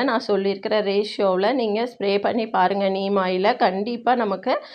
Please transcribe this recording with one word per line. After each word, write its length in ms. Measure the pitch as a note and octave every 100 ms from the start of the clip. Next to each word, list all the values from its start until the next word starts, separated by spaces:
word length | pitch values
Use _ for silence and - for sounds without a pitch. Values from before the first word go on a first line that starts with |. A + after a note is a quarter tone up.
நான் 200 | C4 A3+
சொல்லியிருக்கிற 520 | A3+ G3+ G3 G3 G#3+ G#3+
ரேஷியோவில் 680 | G3 G3 G#3+ - G3 F#3 G3+
நீங்க 260 | C4+ A3+ G#3 B3+
ஸ்ப்ரே 260 | - G3+ G3+
பண்ணி 260 | G#3 A3+ A3+
பாருங்க 380 | F#3+ F#3 G3 G3
நீம் 280 | F#3+ G3 G3+
ஆயிலை. 340 | F#3 F#3 G3+ B3
கண்டிப்பா 540 | A3 F#3 G#3 A#3+ A#3+ A#3+
நமக்கு 360 | G#3+ F#3+ B3 D4 -